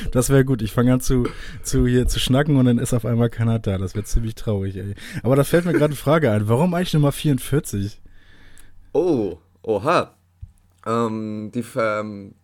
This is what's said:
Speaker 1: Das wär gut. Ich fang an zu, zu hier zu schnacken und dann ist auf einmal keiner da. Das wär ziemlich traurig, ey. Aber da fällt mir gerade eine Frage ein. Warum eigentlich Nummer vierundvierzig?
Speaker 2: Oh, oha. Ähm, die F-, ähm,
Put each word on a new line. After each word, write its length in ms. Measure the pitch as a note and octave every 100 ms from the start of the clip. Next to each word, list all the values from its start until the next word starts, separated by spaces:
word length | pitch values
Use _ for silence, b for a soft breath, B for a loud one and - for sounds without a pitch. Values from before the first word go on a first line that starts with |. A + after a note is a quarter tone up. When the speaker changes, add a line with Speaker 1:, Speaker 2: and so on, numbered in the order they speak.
| B
Speaker 1:
Das 180 | B2+ B2
wär 140 | C3+ C3+
gut. 160 | B2+
Ich 100 | A2+
fang 180 | - B2
an 120 | B2+
zu, 260 | - B2+ A#2+ B B B
zu 240 | - C3 B2
hier 220 | B2 A#2+
zu 120 | -
schnacken 360 | - C3 D3+ C#3
und 100 | B2+
dann 120 | A#2
ist 160 | B2
auf 120 | B2 -
einmal 240 | A#2 A#2+
keiner 300 | - A2+ A2
da. 180 | G#2+ F#2+
Das 180 | F#2+ G#2
wär 100 | -
ziemlich 300 | - A2 -
traurig, 420 | - G2+ G2 F#2+
ey. 180 | G2+ G2 B D3+
Aber 120 | - C#3
da 80 |
fällt 220 | C#3 E3 F3
mir 80 |
gerade 120 | E3 D3+
eine 100 | C#3
Frage 360 | C#3 E3 C3+
ein. 160 | G#2+ G#2+
Warum 260 | A#2+ F3+
eigentlich 200 | E3+ F3+
Nummer 180 | D#3 C#3+
vierundvierzig? 920 | - D3+ C3 - C#3+ - G2+ G2 - - b b b b b b b -
Speaker 2:
Oh, 440 | C#3 F3+ C3+ G2 - _ _
oha. 540 | - G2+ B2 E3 - _ _ _ - _ _ _ G#2
Ähm, 680 | A#2 A#2 A2 G#2+ G#2+ G#2+
die 60 | A#2+
F-, 180 | A#2+ C3
ähm, 580 | A2 G#2+ G#2+ G2+ G2 -